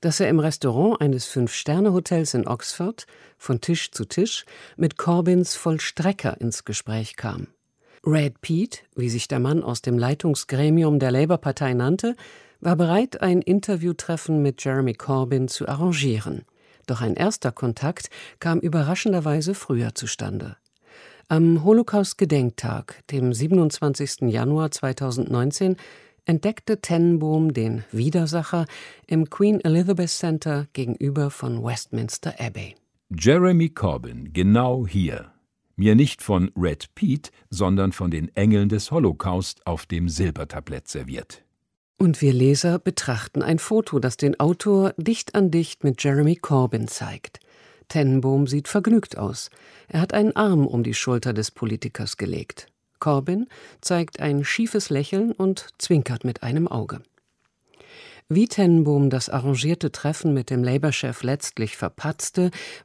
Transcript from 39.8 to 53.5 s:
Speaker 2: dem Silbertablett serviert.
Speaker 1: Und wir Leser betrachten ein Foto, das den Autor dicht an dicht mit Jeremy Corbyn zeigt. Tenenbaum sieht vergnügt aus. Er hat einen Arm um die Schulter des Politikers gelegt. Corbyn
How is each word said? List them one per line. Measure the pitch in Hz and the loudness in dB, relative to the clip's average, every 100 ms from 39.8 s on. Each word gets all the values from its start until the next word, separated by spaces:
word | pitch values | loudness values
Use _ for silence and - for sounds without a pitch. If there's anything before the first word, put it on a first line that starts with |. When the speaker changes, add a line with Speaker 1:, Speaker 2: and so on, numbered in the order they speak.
| - | -6
Speaker 2:
dem | 85 87 | -2 -2
Silbertablett | 76 92 71 71 - - 67 - | 0 -2 -4 -8 -12 -10 -12 -10
serviert. | 73 65 62 - - _ _ _ _ _ - | -12 -10 -12 -14 -18 _ _ _ _ _ 2
Speaker 1:
Und | 185 147 | 2 4
wir | 143 | 4
Leser | 127 131 143 175 175 | 4 4 4 2 0
betrachten | - - - 113 - 147 | -2 -4 -4 -4 -4 -4
ein | - 165 | 0 0
Foto, | - 220 220 139 | 0 0 0 0
das | 131 - | 0 0
den | 143 - | 0 2
Autor | 151 175 208 196 190 - | 0 0 2 4 2 0
dicht | 165 226 - | -2 -2 -2
an | - 190 | 2 2
dicht | 165 165 - | 2 0 -2
mit | 143 123 | -2 0
Jeremy | 143 139 151 170 | 2 4 4 2
Corbyn | - 139 127 113 113 | 2 2 4 0 -4
zeigt. | - 107 - - - _ _ - _ - | -6 -10 -10 -16 -20 _ _ -20 _ -6
Tenenbaum | 160 139 131 131 139 139 | 0 4 4 4 2 2
sieht | 143 143 | -2 -2
vergnügt | 208 208 226 - - | 0 4 4 2 -4
aus. | 101 - - _ - - - | -6 -6 -12 _ -20 -20 -4
Er | 160 | -2
hat | 185 | 0
einen | 208 214 | 2 2
Arm | - 208 170 139 | 2 4 4 4
um | 120 | 2
die | 117 | -2
Schulter | 113 - 120 123 | -2 -2 -2 0
des | 107 107 | -2 -4
Politikers | - 113 110 120 - 104 - | -4 -6 -4 -6 -8 -8 -6
gelegt. | 98 82 - - - _ _ - | -6 -6 -8 -16 -20 _ _ -6
Corbyn | - 139 139 190 254 | -2 0 0 -4 -4